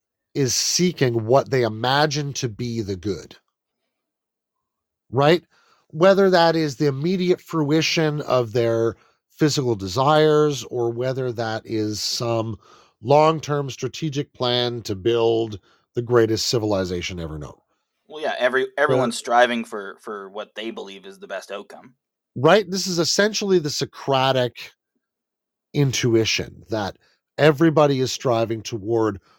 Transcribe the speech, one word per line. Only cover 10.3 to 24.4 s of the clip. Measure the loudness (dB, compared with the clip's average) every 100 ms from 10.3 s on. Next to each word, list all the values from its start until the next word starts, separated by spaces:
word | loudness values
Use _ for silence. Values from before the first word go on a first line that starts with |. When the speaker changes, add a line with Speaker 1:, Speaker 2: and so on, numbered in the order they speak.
| 4 2 0 -6
Speaker 1:
or | -4 -2
whether | -2 -4 -4 -4
that | -4 -6 -6 -6
is | -4 -4 -4
some | -6 -4 -2 -2 -4 -8 _ -20 _ _
long-term | 2 4 4 2 -2 -4 -6
strategic | -8 -10 -6 -6 -6 -8
plan | -4 -2 0 -2 -4
to | -8 -4
build | 0 2 2 0 -2 -8 _ _ _
the | -8
greatest | 2 4 4 2 -2
civilization | -2 0 -2 -2 -6 -8 -10
ever | -10 -10
known. | -14 -16 _ _ _ _ -18
Speaker 2:
Well, | -8
yeah, | -6 -2
every, | -2 0
Speaker 1:
Yeah. | -2 0
Speaker 2:
everyone's | 0 2 0 -4
striving | 0 4 4 0 -6
for, | -10 -12 -14
for | -14 -14 -12
what | -14 -14 -12
they | -12
believe | -12 -14 -16 -20
is | -18
the | -14
best | -12 -12
outcome. | -14 -14 -20 -20 _ _ _ _
Speaker 1:
Right? | 0 4 4 2
This | -6 -4
is | -2
essentially | 0 0 0 -2 0 0
the | 0
Socratic | -4 -8 -6 -2 2 2 2